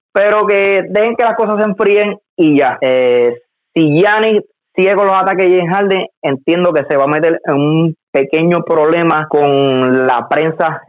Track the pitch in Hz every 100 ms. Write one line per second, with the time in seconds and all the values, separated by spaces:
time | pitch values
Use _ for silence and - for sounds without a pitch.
0 | _ 196 208 214 196 196 196 196 170 202
1 | 226 233 233 226 214 208 214 196 202 202
2 | 208 190 _ - 156 143 131 123 131 127
3 | 127 123 120 120 _ _ _ 165 156 151
4 | 202 214 220 214 - _ _ - 190 202
5 | 196 190 185 180 180 185 170 190 202 190
6 | - _ 147 135 160 175 175 156 135 143
7 | 139 151 165 165 - 143 147 160 165 156
8 | _ 139 135 160 170 175 170 160 151 170
9 | 165 156 151 147 143 139 139 131 127 131
10 | 127 120 117 147 160 156 160 151